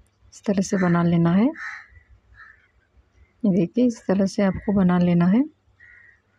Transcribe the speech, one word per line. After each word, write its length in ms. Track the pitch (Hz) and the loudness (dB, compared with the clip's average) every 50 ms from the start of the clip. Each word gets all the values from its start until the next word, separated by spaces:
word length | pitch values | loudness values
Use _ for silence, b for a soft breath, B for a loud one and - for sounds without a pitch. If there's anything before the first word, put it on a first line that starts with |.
| _ _ _ _ _ _ - | _ _ _ _ _ _ -20
इस 100 | - - | -12 -8
तरह 160 | 214 190 196 | -6 -4 -4
से 160 | 185 - 208 | -4 -4 -4
बना 260 | 185 185 175 170 170 170 | -2 -2 0 0 0 0
लेना 280 | 170 170 170 170 170 | 0 0 0 0 0
है। 140 | 175 196 233 | 0 0 0
ये 2000 | 302 320 - - - - - - _ _ - _ _ - _ _ _ _ - - - _ _ _ _ _ _ _ _ _ _ _ _ _ _ _ _ _ _ - 202 | -2 -4 -6 -14 -16 -18 -20 -20 _ _ -20 _ _ -20 _ _ _ _ -20 -20 -20 _ _ _ _ _ _ _ _ _ _ _ _ _ _ _ _ _ _ -2 -2
देखिए, 360 | 175 196 170 - - 240 254 | 0 0 -2 -2 -2 -2 -2
इस 220 | 247 226 - - | -2 -2 -4 -6
तरह 180 | - 190 202 196 | -4 -2 -2 -2
से 180 | 190 - 214 202 | -4 -2 -2 -2
आपको 300 | 190 180 - - 214 196 | -2 -4 -4 -2 2 2
बना 260 | 202 185 180 180 180 | 4 4 4 2 2
लेना 280 | 175 175 175 170 175 | 2 2 2 2 4
है। 160 | 180 208 254 302 311 _ _ _ _ _ b b b b b b b b b b b b | 4 2 2 0 -2 _ _ _ _ _ b b b b b b b b b b b b